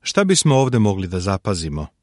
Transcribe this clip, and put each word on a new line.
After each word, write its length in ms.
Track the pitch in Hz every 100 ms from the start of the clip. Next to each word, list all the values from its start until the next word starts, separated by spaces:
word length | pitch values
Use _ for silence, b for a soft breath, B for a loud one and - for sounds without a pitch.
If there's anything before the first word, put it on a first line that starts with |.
Šta 220 | - -
bismo 320 | 196 185 151 135
ovde 240 | 135 123
mogli 280 | 107 95 92
da 120 | 92
zapazimo? 680 | 92 95 - 92 80 73 76 _